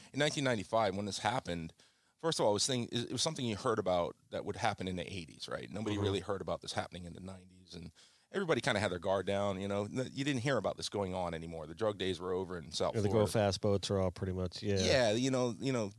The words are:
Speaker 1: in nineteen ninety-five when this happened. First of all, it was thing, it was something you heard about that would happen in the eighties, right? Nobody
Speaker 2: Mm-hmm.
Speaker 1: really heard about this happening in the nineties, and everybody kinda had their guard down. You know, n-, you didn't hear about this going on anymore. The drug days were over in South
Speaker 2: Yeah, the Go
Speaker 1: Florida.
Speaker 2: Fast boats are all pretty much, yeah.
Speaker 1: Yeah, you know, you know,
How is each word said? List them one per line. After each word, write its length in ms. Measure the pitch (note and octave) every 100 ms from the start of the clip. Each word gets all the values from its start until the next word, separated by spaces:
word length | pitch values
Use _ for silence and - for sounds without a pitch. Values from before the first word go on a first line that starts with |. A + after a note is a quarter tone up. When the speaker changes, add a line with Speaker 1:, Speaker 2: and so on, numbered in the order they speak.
| -
Speaker 1:
in 60 | B2+
nineteen 240 | D3 D3+
ninety-five 540 | C3 A2+ - A2+ G#2 F#2+
when 100 | G2+
this 120 | -
happened. 520 | G#2+ B2+ - F2 D#2+ - _ _ _ _
First 200 | E3 D#3+
of 40 | A#2+
all, 40 |
it 40 |
was 120 | G#2 -
thing, 220 | B2+ A#2
it 220 | A#2+ -
was 100 | B2+
something 240 | D#3+ D3+ A#2+
you 80 |
heard 240 | G2+ B2+ G#2+
about 380 | F#2+ F2+ E2+ - _
that 120 | -
would 120 | - G2
happen 320 | A#2 - F#2
in 80 | F2+
the 100 | C#2
eighties, 420 | G2 - - -
right? 220 | B1+ A#1
Nobody 240 | F2+ A2
Speaker 2:
Mm-hmm. 80 | G2+
Speaker 1:
really 160 | G2+ G2
heard 220 | - F#2+
about 200 | F#2 E2
this 120 | -
happening 320 | - - F2
in 80 | F2
the 80 | F2
nineties, 540 | F#2 F#2 F#2 F#2 F#2 E2+
and 160 | E2+ - - _ _
everybody 280 | F#3+ F3+ B2+
kinda 200 | C#3 G#2
had 100 | G2+
their 80 | F2+
guard 260 | F#2 G2
down. 360 | F#2 G2+ G2+ F#2+
You 80 | G2
know, 160 | G2+
n-, 260 | G2+ A2+ B2+
you 120 | A#2
didn't 160 | C#3 C3
hear 140 | C3+ B2
about 200 | F#2+ -
this 120 | -
going 260 | G#2 F#2+
on 200 | F#2 F2
anymore. 340 | E2 E2 E2 D2+
The 60 | E2+
drug 220 | A2 G2
days 200 | F#2+ E2
were 140 | F#2
over 260 | F2+ F2 F2+
in 140 | C#2+
South 240 | - F2+ A2+
Speaker 2:
Yeah, 60 |
the 60 | G2+
Go 40 |
Speaker 1:
Florida. 180 | A2 G2+
Speaker 2:
Fast 300 | A#2 G2+ F#2
boats 320 | G#2+ G2+ -
are 80 | G2
all 100 | F#2
pretty 220 | - F#2+
much, 280 | F#2 F2+ -
yeah. 140 | G#2
Speaker 1:
Yeah, 380 | G2 F#2 C#3 A2+
you 180 | A2+ C3
know, 240 | C3 B2 G#2
you 100 | C3
know, 200 | B2+ G2+